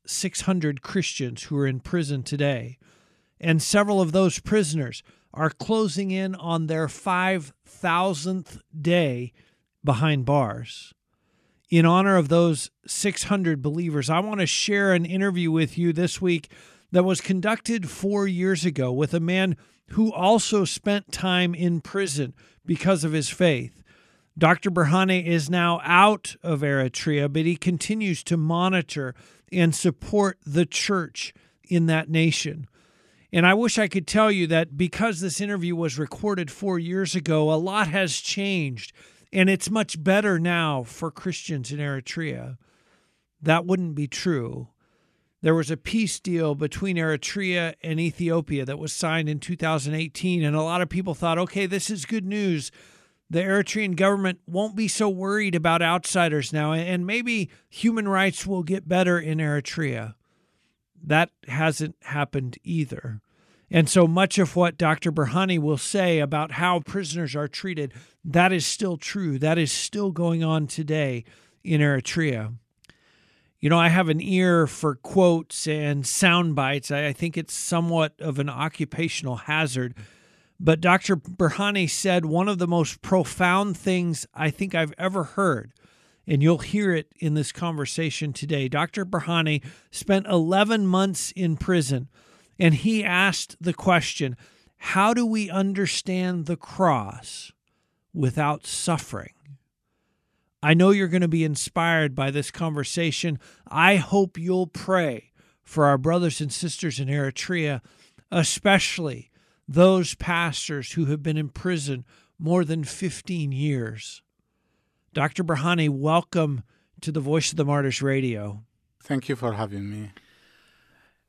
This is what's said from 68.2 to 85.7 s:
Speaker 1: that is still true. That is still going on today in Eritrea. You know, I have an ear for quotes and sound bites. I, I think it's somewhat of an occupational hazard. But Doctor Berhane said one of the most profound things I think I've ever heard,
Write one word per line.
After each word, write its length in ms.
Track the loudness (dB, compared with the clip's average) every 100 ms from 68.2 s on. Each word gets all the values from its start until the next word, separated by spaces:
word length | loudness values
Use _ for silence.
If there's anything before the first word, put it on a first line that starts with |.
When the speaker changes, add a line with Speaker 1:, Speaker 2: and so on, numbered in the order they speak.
Speaker 1:
that 300 | 0 4 4
is 140 | 2 -2
still 320 | -2 -4 -4
true. 400 | -6 -6 -4 0
That 180 | 0 2
is 160 | 0
still 380 | -2 -4 -4 -4
going 340 | 0 0 0
on 220 | 0 0 -2
today 580 | -6 -4 -2 -2 -4 -10 -20 _ _
in 160 | 0 2
Eritrea. 720 | 4 2 -2 -2 -2 -2 -6 -10 _ _ _ _ _ _ _ _ _ -4
You 100 | 2
know, 80 | 4
I 100 | 4
have 220 | 4 2
an 100 | 0
ear 460 | 0 2 4 4 2
for 300 | 0 -4 -4
quotes 720 | -2 4 6 4 -2 -8 -4
and 400 | -2 -2 -2 -2
sound 480 | 2 4 4 4
bites. 360 | 0 0 -2 -2
I, 160 | -2 -2
I 60 |
think 240 | -4 -6 -6
it's 160 | -8
somewhat 580 | -8 -2 -2 0 0 0 -2
of 180 | -6 -4
an 120 | -4
occupational 840 | -4 -6 -6 -8 -4 -4 -4 -6 -6
hazard. 580 | -2 0 0 -2 -6 -10 -20 _ _ _ _ -2
But 160 | 2 4
Doctor 360 | 4 4 2 -2
Berhane 720 | -2 0 0 2 0 0 0
said 340 | 0 2 2
one 220 | 2 0 2
of 120 | 0
the 100 | 2
most 340 | 2 0 -4
profound 720 | 0 2 2 0 2 2 0 -2
things 520 | -2 0 0 -4 -8
I 160 | -4 -4
think 260 | -2 -4 -2
I've 180 | -2 -2
ever 280 | -4 -2
heard, 480 | -4 0 0 0 -6